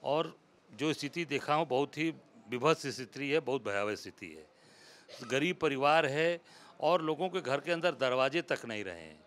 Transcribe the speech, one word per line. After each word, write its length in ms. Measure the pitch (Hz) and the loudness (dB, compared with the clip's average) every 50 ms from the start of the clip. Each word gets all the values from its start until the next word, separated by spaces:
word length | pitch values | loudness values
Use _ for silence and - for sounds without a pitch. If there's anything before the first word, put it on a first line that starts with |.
| - | 0
और 340 | 127 139 156 165 160 165 - _ _ _ - _ _ - | 0 0 0 0 -2 -6 -16 _ _ _ -20 _ _ -8
जो 180 | 107 135 160 147 | -4 0 0 0
स्थिति 320 | - - 143 - 170 170 | -2 -4 -6 -4 -6 -4
देखा 300 | 147 143 131 - - 147 | -2 -2 -4 0 2 2
हूँ, 120 | 151 165 | 2 2
बहुत 320 | 147 127 127 143 135 - 151 | 2 2 0 0 0 -2 -4
ही 120 | 156 165 151 - - - _ - - 104 | -4 -4 -4 -6 -14 -20 _ -20 -12 -8
विभत्स 360 | 117 123 120 156 160 - - | -6 0 4 2 2 2 0
स्थिति 440 | 139 117 120 131 - - 131 139 143 | -6 -6 -6 -8 -10 -8 -8 -2 0
है, 100 | 143 160 | 0 0
बहुत 240 | 147 - 131 135 110 | 2 0 -2 -2 -2
भयावह 300 | 107 101 101 101 104 107 | -2 0 0 0 0 -2
स्थिति 320 | 95 - 98 87 - 104 | -4 -6 -12 -14 -14 -14
है। 200 | 85 78 78 76 - _ _ - - - - - - - - - - - - 123 117 | -14 -14 -16 -20 -20 _ _ -20 -20 -20 -20 -20 -20 -20 -20 -20 -20 -16 -14 -6 -2
गरीब 280 | 120 135 143 180 180 | 0 2 2 2 0
परिवार 500 | 175 - 156 139 131 131 143 151 165 156 | 0 0 0 0 2 4 6 6 6 4
है 340 | 139 135 151 160 170 175 170 - - - - - - - - | 4 2 2 0 0 0 -2 -6 -16 -20 -20 -20 -20 -12 -2
और 220 | - 151 170 180 160 | 2 2 2 2 2
लोगों 260 | 156 156 139 175 185 | 0 -2 0 -2 -2
के 120 | 175 185 | -2 -4
घर 200 | 156 123 131 139 | -2 0 -2 -2
के 120 | 139 170 175 | 0 0 -2
अंदर 200 | 170 165 180 160 | 2 2 0 0
दरवाजे 500 | 123 131 131 127 127 131 139 135 170 165 | 2 0 2 4 4 4 4 2 0 0
तक 160 | - 151 - - | 0 -2 -4 -2
नहीं 200 | 117 113 107 101 | -6 -6 -6 -6
रहे 160 | 95 87 85 | -6 -8 -10
हैं। 200 | 82 80 78 78 - | -12 -16 -18 -20 -20